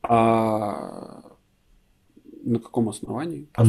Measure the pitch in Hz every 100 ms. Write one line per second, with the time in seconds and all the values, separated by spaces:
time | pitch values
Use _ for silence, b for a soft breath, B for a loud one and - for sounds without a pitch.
0 | - 117 113 113 110 110 104 76 - 50
1 | - - - - _ _ _ _ _ _
2 | _ _ - - - 117 - - 110 104
3 | - 120 165 151 147 -